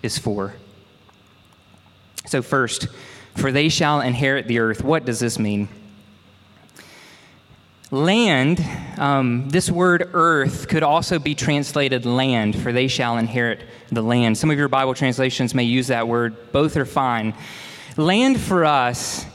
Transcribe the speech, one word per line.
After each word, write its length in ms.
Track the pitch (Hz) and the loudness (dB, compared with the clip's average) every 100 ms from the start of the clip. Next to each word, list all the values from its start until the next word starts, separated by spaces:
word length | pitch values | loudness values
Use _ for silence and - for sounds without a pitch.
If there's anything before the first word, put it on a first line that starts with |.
is 120 | 113 - | -6 -4
for? 380 | 120 101 98 - - - _ _ - _ _ _ _ _ _ - _ _ _ - - | -4 -4 -6 -8 -20 -20 _ _ -20 _ _ _ _ _ _ -20 _ _ _ -18 -4
So 160 | 139 | -4
first, 440 | 120 139 120 - - - - - - | 0 0 0 -4 -8 -12 -20 -20 -14
"For 160 | - 135 | -4 0
they 180 | 135 156 | 2 2
shall 320 | - 156 147 | 2 2 2
inherit 460 | 127 123 139 135 120 | 0 0 0 0 0
the 140 | 117 | 0
earth." 240 | 113 107 | 0 0
What 200 | 131 160 | 0 0
does 140 | 123 110 | 0 -2
this 180 | 120 110 | -2 -2
mean? 320 | 107 101 101 - - - - - - - - - - - - - - - - - _ - _ _ - | -2 -2 -4 -10 -20 -20 -20 -20 -20 -20 -20 -20 -20 -20 -20 -20 -20 -20 -20 -20 _ -20 _ _ -6
Land, 720 | 135 160 214 226 139 135 180 151 - - - | 0 2 4 4 4 2 2 -2 -6 -12 -2
um, 500 | 143 139 127 120 135 | 0 2 2 0 0
this 200 | 165 - | -2 0
word 400 | 175 180 175 175 | 0 2 2 0
earth 560 | 180 165 156 135 127 - | 2 4 4 0 -4 -2
could 160 | 160 | 0
also 340 | 151 160 - 170 | 2 2 0 -2
be 160 | 143 | -2
translated 720 | 147 - 147 139 147 135 127 120 | -2 0 0 -2 -2 0 0 0
land, 500 | 123 131 123 107 101 | 0 2 2 0 -2
"for 160 | 123 | -2
they 140 | 120 131 | 0 0
shall 320 | 127 120 117 | 0 0 0
inherit 440 | 113 120 117 107 - - - | -2 0 -2 -2 -10 -20 -6
the 120 | 117 | -2
land." 360 | 110 120 117 110 | 2 2 2 2
Some 120 | 156 | 0
of 60 | 147 | 2
your 120 | 143 | 2
Bible 260 | 135 131 | 0 0
translations 600 | 127 135 120 131 127 123 | 0 -2 0 -2 0 -2
may 100 | 127 | 0
use 240 | 120 127 123 | 2 0 0
that 180 | 117 117 | -2 0
word. 280 | 117 117 110 - | 0 -2 -4 -4
Both 240 | 139 151 151 | 0 0 0
are 100 | 123 | -2
fine. 480 | 147 131 117 110 110 - - - - - - | 0 0 0 -2 -6 -14 -16 -18 -18 -10 -2
Land 440 | 156 202 262 262 | 2 4 4 2
for 240 | - 185 | 0 2
us 640 | 156 143 123 123 - - - | 4 4 2 -2 -8 -10 -12